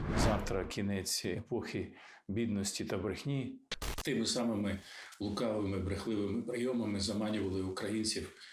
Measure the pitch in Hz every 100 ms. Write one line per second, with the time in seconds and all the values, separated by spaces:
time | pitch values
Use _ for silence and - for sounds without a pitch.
0 | - - 117 101 - 98 92 - 101 98
1 | 95 - 104 87 - 117 - 107 85 -
2 | - - - 101 117 101 98 - 110 98
3 | 104 92 143 139 123 - - - - -
4 | - 117 110 123 117 104 101 92 - -
5 | - - 101 98 101 107 101 98 90 98
6 | 113 107 101 110 117 117 123 120 104 101
7 | 98 104 107 107 95 95 95 95 104 110
8 | 107 98 82 - -